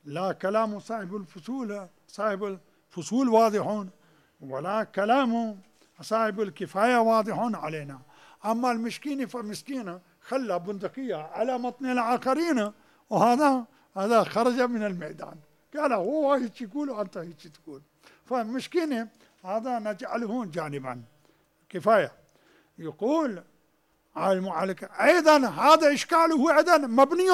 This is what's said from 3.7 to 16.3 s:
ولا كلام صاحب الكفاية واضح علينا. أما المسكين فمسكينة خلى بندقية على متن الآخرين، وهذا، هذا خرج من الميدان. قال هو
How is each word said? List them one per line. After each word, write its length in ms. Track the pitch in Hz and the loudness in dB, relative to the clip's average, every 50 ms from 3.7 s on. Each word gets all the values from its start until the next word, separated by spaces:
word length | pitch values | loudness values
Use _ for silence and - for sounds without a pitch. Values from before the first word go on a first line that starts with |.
| 208 214 196 185 - _ _ _ _ _ _ _ _ _ | -2 -4 -6 -10 -14 _ _ _ _ _ _ _ _ _
ولا 420 | 143 135 131 135 151 180 208 220 208 | -16 -10 -10 -8 -6 -4 -4 -4 -4
كلام 800 | - - 196 196 214 240 277 269 233 233 233 233 220 208 190 - _ _ _ _ _ _ - | -4 -2 -2 2 4 4 4 4 2 0 -2 -2 -4 -8 -12 -18 _ _ _ _ _ _ -18
صاحب 400 | 151 - 214 226 226 214 202 214 | -8 -4 -2 0 0 0 0 -2
الكفاية 560 | 220 190 147 - 190 151 - 196 214 247 247 240 | -4 -4 -4 -10 -10 -6 -2 2 2 4 4 4
واضح 420 | 226 226 226 220 208 220 214 190 | 4 4 2 2 0 0 -2 -4
علينا. 600 | 220 240 208 165 - 156 160 156 143 143 139 127 131 _ _ - - - - _ - | -4 -4 -4 -6 -6 -8 -8 -8 -10 -12 -14 -18 -20 _ _ -20 -20 -20 -20 _ -4
أما 260 | 208 226 233 254 254 | -4 -2 0 0 -2
المسكين 540 | 233 226 226 233 - - - 302 277 277 254 | -2 -2 -4 -6 -8 -8 -8 -6 -6 -4 -6
فمسكينة 720 | 196 - 240 226 208 202 156 - - 277 254 220 180 170 180 _ _ _ _ | -6 -6 -10 -10 -8 -10 -12 -12 -10 -10 -8 -8 -10 -12 -14 _ _ _ _
خلى 380 | _ - 247 269 254 214 180 175 | _ -4 -4 -4 -2 -2 -4 -4
بندقية 560 | 170 196 208 190 208 - - 262 269 247 185 | -4 -6 -8 -8 -8 -10 -8 -8 -8 -6 -6
على 420 | 151 151 160 - 185 220 254 254 247 | -6 -8 -10 -4 -4 -2 -2 -2 -4
متن 280 | 247 247 240 - 277 | -4 -6 -8 -6 -6
الآخرين، 840 | 254 254 247 233 226 247 226 - 254 262 302 339 339 302 240 208 208 208 _ _ _ _ _ _ - | -4 -2 -2 0 0 -2 -2 0 0 0 0 0 0 0 0 0 -2 -6 _ _ _ _ _ _ -2
وهذا، 560 | 220 180 - 233 247 262 302 277 269 254 226 - _ _ _ _ - 190 | 2 4 4 4 4 4 4 4 2 2 -2 -8 _ _ _ _ -8 -6
هذا 260 | 190 214 233 220 185 | -2 2 4 4 4
خرج 380 | 151 - 202 233 247 240 262 | 4 2 2 2 2 2 2
من 220 | 247 240 240 220 214 | 0 0 0 -2 -4
الميدان. 520 | 208 185 175 156 151 160 156 160 151 160 156 _ _ _ _ _ _ - 294 | -4 -4 -6 -8 -10 -12 -12 -14 -16 -16 -20 _ _ _ _ _ _ -8 -2
قال 160 | 302 277 240 | -2 0 0
هو 400 | 202 170 214 294 311 294 277 | 0 0 0 -2 0 2 2